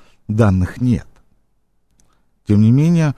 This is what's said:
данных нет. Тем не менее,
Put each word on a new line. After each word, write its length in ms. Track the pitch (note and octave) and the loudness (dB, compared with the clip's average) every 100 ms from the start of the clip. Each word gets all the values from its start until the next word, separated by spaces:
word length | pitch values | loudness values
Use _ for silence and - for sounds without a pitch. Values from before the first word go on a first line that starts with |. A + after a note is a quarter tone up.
| _ _ - | _ _ -6
данных 540 | G#2+ G#2+ F#2+ F2+ - | 0 0 0 -2 -4
нет. 260 | B2+ G#2 - - _ _ _ _ _ _ _ _ _ _ _ _ - | -4 -4 -6 -20 _ _ _ _ _ _ _ _ _ _ _ _ -2
Тем 140 | G#2 | 0
не 100 | A2 | 2
менее, 440 | C3 D#3+ E3+ D3+ | 2 2 0 -2